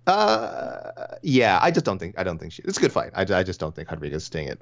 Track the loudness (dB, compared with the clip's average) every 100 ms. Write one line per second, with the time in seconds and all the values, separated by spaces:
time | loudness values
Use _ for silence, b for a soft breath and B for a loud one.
0 | 2 4 4 2 -2 -8 -10 -10 -14 -12
1 | -12 -8 2 4 6 6 4 4 0 -2
2 | -6 -4 -4 -4 -10 -10 -6 0 2 2
3 | -2 -2 0 2 0 -4 -6 -8 -10 -8
4 | -6 -6 -6 -8 -8 -10